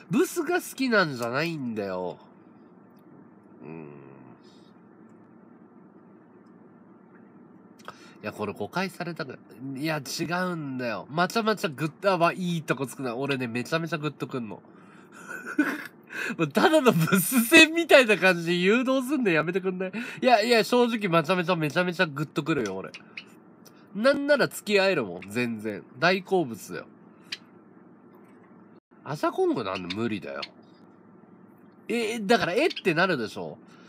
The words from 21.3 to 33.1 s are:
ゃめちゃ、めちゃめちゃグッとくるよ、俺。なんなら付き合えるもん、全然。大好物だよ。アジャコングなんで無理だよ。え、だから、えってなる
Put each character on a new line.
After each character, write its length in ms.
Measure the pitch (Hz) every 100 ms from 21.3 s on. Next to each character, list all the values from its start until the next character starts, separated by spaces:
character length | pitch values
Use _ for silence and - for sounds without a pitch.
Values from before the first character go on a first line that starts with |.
ゃ 40 | 185
め 80 |
ち 60 | 170
ゃ、 60 | 175
め 140 | 151
ち 100 | 170
ゃ 40 |
め 100 | 180
ち 60 | 170
ゃ 40 | 170
グ 180 | 139
ッ 20 | 151
と 160 | -
く 120 | 147
る 100 | 147
よ、 120 | 104 95
俺。 160 | - - - - - - - - - - -
な 180 | 196 247
ん 140 | 294 285
な 100 | 285
ら 120 | 165
付 260 | - -
き 60 | 196
合 60 | 190
え 60 |
る 100 | 170
も 140 | 101 90
ん、 40 | 98
全 280 | 110 120 110
然。 240 | 107 98 - 131
大 240 | 170 190
好 220 | 185 190
物 280 | 139 107 -
だ 60 | 87
よ。 80 | - - - - - - - - - - - - - - - - - - - - _ -
ア 140 | - 147
ジ 100 | 330
ャ 60 |
コ 140 | - 370
ン 80 |
グ 100 | 220
な 100 | 98
ん 140 | 95 87
で 80 | 98
無 120 | 117
理 120 | 104
だ 140 | 73
よ。 80 | 69 - - - - - - - - - - - - - - -
え、 320 | 233 214 233
だ 180 | 196 226
か 80 | 170
ら、 60 |
え 140 | 202 330
っ 20 |
て 220 | - 196
な 140 | 160
る 100 | 185